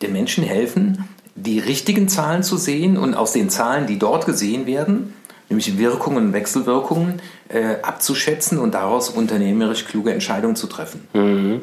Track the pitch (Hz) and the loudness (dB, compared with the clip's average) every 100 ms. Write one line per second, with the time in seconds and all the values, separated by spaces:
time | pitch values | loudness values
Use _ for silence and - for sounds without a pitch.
0 | 101 98 120 - 151 98 117 - 202 190 | -4 -2 0 0 0 0 0 2 2 0
1 | - - - - 113 110 113 143 - 208 | -4 -12 -20 -10 -2 0 0 -2 0 2
2 | 190 - 151 175 185 180 170 143 180 185 | 2 2 0 0 0 0 0 0 2 2
3 | 135 - 110 123 98 95 117 139 131 101 | 2 0 0 2 0 0 0 0 0 0
4 | 107 160 165 104 104 123 123 135 151 208 | 2 2 0 0 0 -2 -2 -2 0 0
5 | - - - - - 107 107 98 117 123 | -2 -12 -20 -18 -4 -2 0 2 2 2
6 | - 139 107 98 - 135 120 127 - 165 | 0 2 2 2 0 -2 2 0 2 0
7 | 175 180 - - - 113 110 107 - - | 0 -2 -10 -20 -4 -2 0 -2 -4 -4
8 | - 135 - 156 - 160 117 92 95 110 | -2 0 0 0 0 0 0 0 0 0
9 | - 113 110 107 98 107 110 113 - 107 | 0 -2 0 2 2 2 2 -2 -4 -2
10 | 107 220 98 107 226 214 - - 160 - | 0 -2 -2 0 0 -2 -4 -10 -12 -12
11 | - 107 101 98 98 117 | -4 2 4 4 2 -2